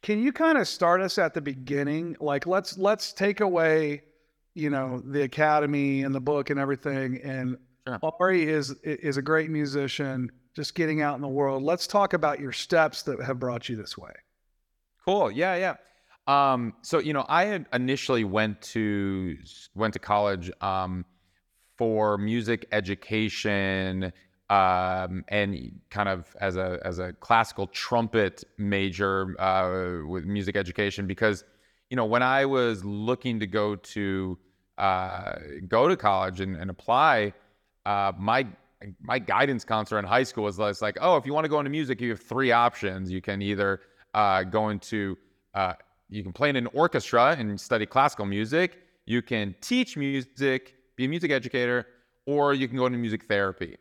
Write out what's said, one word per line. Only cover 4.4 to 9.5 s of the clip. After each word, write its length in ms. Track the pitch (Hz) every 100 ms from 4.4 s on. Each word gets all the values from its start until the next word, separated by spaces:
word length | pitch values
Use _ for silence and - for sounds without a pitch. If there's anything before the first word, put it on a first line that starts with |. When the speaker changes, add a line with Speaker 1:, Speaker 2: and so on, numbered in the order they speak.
| _
Speaker 1:
you 160 | - 151
know, 320 | 143 131 127
the 200 | 127 139
academy 800 | 135 151 151 151 147 143 139 135
and 120 | 135
the 60 | 135
book 300 | 127 147 139
and 100 | 139
everything. 640 | 139 135 147 135 131 127
And 320 | 135 131 127 123 _ _ -
Speaker 2:
Sure. 120 | 117 160 -
Speaker 1:
Ari 220 | 185 185 156
is, 260 | 156 139 143
is 340 | - 151 156 139
a 60 |
great 260 | 139 160
musician, 800 | 156